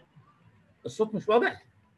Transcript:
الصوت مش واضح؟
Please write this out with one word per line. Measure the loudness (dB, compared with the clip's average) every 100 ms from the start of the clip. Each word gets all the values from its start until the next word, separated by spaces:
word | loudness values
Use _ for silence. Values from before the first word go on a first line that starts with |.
| -20 -20 -20 _ _ _ _ _ -8
الصوت | -4 -2 -2
مش | 2
واضح؟ | 2 2 -4 -14 _ _